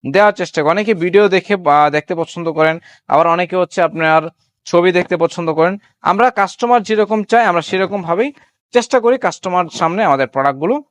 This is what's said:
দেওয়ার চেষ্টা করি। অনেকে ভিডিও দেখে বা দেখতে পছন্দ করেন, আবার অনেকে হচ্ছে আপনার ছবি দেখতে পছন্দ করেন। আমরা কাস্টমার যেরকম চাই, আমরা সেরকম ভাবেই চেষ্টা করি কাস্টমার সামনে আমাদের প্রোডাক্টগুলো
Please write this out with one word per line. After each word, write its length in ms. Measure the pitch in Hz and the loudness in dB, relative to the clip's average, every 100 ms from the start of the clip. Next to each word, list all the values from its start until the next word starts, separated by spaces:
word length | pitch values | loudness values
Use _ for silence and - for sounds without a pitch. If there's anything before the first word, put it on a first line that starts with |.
| 131 | 0
দেওয়ার 220 | 185 208 | 2 2
চেষ্টা 300 | 202 175 - | 2 -6 -2
করি। 80 | 147 | 0
অনেকে 220 | 180 208 | 0 -2
ভিডিও 340 | 196 175 190 208 | -2 2 2 2
দেখে 280 | 180 - 202 | 0 -2 -2
বা 340 | 170 147 151 | 2 2 2
দেখতে 260 | 147 - 170 | 0 -4 -8
পছন্দ 360 | 160 175 165 | -6 -6 -8
করেন, 280 | 156 156 165 _ _ _ | 0 0 -2 _ _ _
আবার 200 | 147 170 | 2 2
অনেকে 280 | 170 175 185 | 0 -2 -2
হচ্ছে 260 | 180 - | -2 0
আপনার 400 | 165 160 160 160 160 _ _ _ - | -2 0 2 2 0 _ _ _ 0
ছবি 260 | 175 180 | 2 2
দেখতে 260 | 180 170 175 | 0 -2 -2
পছন্দ 360 | 165 - 165 | -2 -2 -6
করেন। 240 | 156 170 202 _ _ | 0 0 -2 _ _
আমরা 280 | - 196 247 | -2 2 0
কাস্টমার 540 | 226 190 - 240 240 | 2 -4 -2 0 0
যেরকম 400 | 196 220 202 220 | 2 -2 0 -2
চাই, 220 | 208 233 220 | 0 2 2
আমরা 160 | 170 | 0
সেরকম 400 | 156 190 190 202 | -2 -4 -4 -6
ভাবেই 320 | 165 175 269 285 _ _ _ | -4 -2 -2 -6 _ _ _
চেষ্টা 260 | 240 233 254 | -2 0 0
করি 180 | 226 254 | 0 0
কাস্টমার 480 | 180 - 185 180 170 | -2 -6 -4 -4 -4
সামনে 300 | - 165 185 | -4 -4 0
আমাদের 240 | 202 135 131 | 0 0 -2
প্রোডাক্টগুলো 560 | 135 139 135 165 285 285 | -2 -6 -4 -4 -4 -6